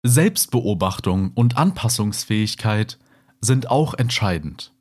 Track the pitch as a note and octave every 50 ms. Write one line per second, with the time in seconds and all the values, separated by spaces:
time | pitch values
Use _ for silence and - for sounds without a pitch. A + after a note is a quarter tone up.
0 | - B2 A#2+ D3 E3+ G#3+ G3+ - - - - - - - G2+ F2 F#2+ F#2 - -
1 | - F#2 F2+ F#2+ F#2+ F#2 - A#2+ A#2+ B2 A#2+ B2+ D#3 G3 F#3 - - A#2 - -
2 | G#2+ G#2 G2+ - - - G#2+ G#2+ G#2+ G#2+ - - - A2 G#2+ G#2+ G#2+ - - _
3 | _ _ _ _ _ _ _ _ - G#2 B2+ C3 B2+ - A#2+ C#3 D#3 D3+ - -
4 | B2 A#2+ - - A2 G2 F2+ D#2+ D2 D2+ - - - - _ _